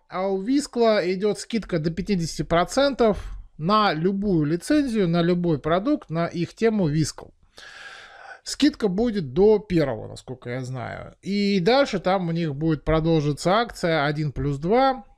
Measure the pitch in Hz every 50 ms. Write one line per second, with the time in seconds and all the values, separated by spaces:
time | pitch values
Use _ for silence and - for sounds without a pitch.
0 | _ _ - 180 190 196 196 190 190 226 269 294 - - - 240 233 226 214 208
1 | 160 180 190 185 208 208 196 - - - - 226 - - - 165 151 170 160 202
2 | 180 - 208 180 165 151 - - 151 - 170 170 175 175 - 269 277 285 269 -
3 | 240 220 190 - - - - - - - _ - 151 175 208 214 208 196 156 156
4 | 165 190 196 196 202 208 185 160 151 143 165 175 - - 302 302 285 262 220 220
5 | 190 170 165 170 170 170 180 175 175 175 160 131 - 156 165 185 196 277 302 -
6 | - - 156 165 170 175 - 175 170 - - - 220 226 214 208 185 151 147 160
7 | 151 - - - - - - _ _ _ _ - - - - - - - - -
8 | - - - - - - - - - - - - 269 302 294 - 330 202 180 196
9 | 240 247 208 208 165 127 123 160 196 214 214 202 208 - 175 165 147 135 117 107
10 | 104 104 101 101 - - 127 - - 120 123 131 127 123 131 127 113 104 98 90
11 | - - - _ - 170 196 202 202 196 202 190 170 202 247 269 285 - 214 185
12 | - 185 185 196 180 170 165 170 170 156 139 139 156 160 156 143 - - 156 160
13 | 156 165 165 160 143 147 143 - - 165 196 220 240 214 - - - 170 165 156
14 | 139 147 151 151 156 147 - - 135 143 143 139 151 175 220 247 269 269 254 247
15 | 202 - -